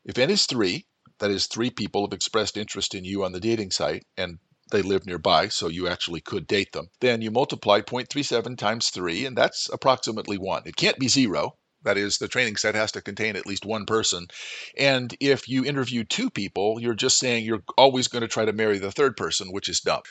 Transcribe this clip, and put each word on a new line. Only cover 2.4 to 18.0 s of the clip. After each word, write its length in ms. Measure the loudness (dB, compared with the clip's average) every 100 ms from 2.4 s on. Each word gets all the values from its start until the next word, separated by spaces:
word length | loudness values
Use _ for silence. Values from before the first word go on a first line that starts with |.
| -2 -4
interest 380 | -8 -6 -6
in 100 | -6
you 200 | -4 -2
on 80 | -2
the 80 | -2
dating 320 | 0 0 0
site, 340 | -2 -2 -4 -8 -8
and 220 | -6 -8 _ _ -2
they 120 | 0
live 200 | 2 0
nearby, 440 | 0 -2 4 4 4
so 200 | -2 -4
you 200 | -4 -4
actually 340 | -4 -4 -6
could 240 | -6 -6 0
date 280 | 0 0
them, 160 | -6 -12 -2
then 240 | 0 0
you 80 | 0
multiply 500 | 0 0 0 4 4
point 260 | 4 -6 -6
three 140 | -4
seven 340 | 0 0 -2 -2
times 360 | -2 0 -2
three, 340 | -2 -2 -2 -2
and 100 | 2
that's 320 | 2 2 -6
approximately 640 | 0 2 2 0 -6 -6 -6
one. 240 | -4 -6 -6
It 80 | 0
can't 240 | 0 2
be 80 | 2
zero. 480 | 4 4 2 -2 -6 _ _ 0
That 120 | 0
is, 200 | 0 -2
the 100 | -2
training 300 | 0 0 0
set 180 | 0 0
has 160 | 0
to 100 | -4
contain 360 | -8 -4 -4 -4
at 80 | -6
least 200 | -6 -4
one 200 | -4 0
person. 420 | 0 2 -2 -6 -14 -14 -14 -10 0
And 380 | 2 2 -2 0
if 260 | 2 2 2
you 160 | -2
interview 400 | 0 -2 -2 -2
two 260 | -4 -2 -4
people, 480 | -4 -4 0 0 0
you're 120 | -2
just 240 | 0 2 2
saying 280 | 2 0 0
you're 180 | -4 0 6
always 320 | 8 6